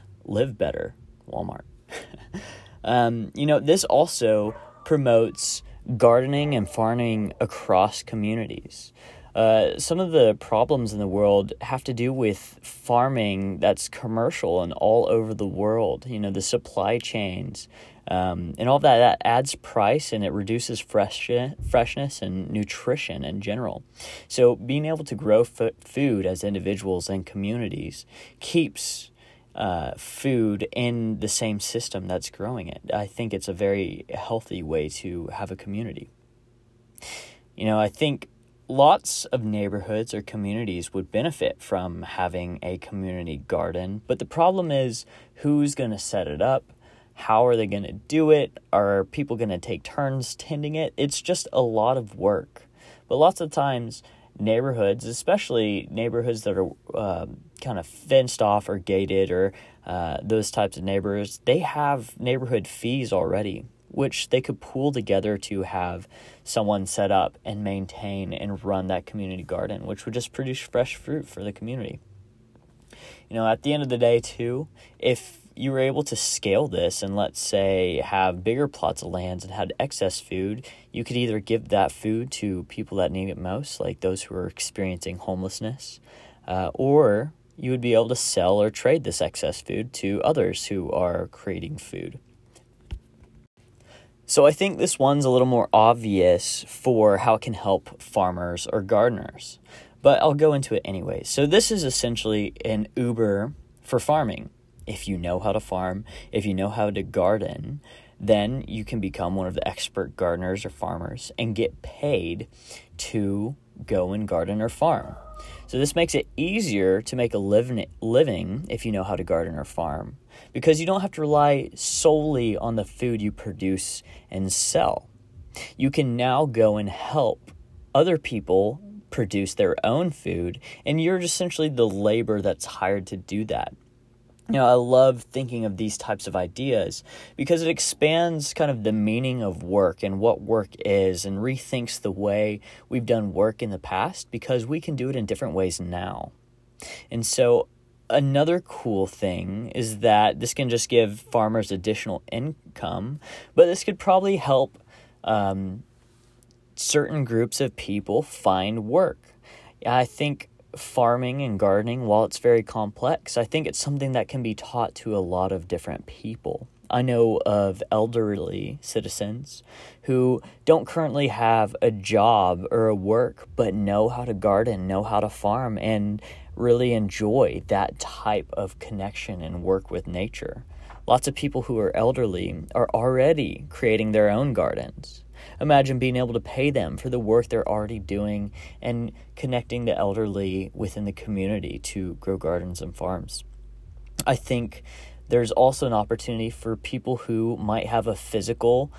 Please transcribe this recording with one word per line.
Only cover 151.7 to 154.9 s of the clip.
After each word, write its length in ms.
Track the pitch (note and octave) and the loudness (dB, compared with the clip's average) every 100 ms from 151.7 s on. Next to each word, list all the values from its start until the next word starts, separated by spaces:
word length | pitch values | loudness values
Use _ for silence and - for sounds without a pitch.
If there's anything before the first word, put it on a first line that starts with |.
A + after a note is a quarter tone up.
additional 520 | F#2+ G2+ G#2+ A#2 F#2 - | -2 -2 -2 -4 -8 -6
income, 880 | A2+ C#3+ D#3 - - F2 F2+ A2+ D3 - - - | -6 -6 -8 -16 -10 -6 -6 -6 -10 -12 -20 -4
but 120 | - E3+ | 6 6
this 180 | F#3+ | 6
could 140 | - F#3+ | -2 -2
probably 400 | - F#3 G3 F#3+ | 4 4 4 0
help, 400 | C#3 C3+ C3+ - _ | 4 2 2 -4 _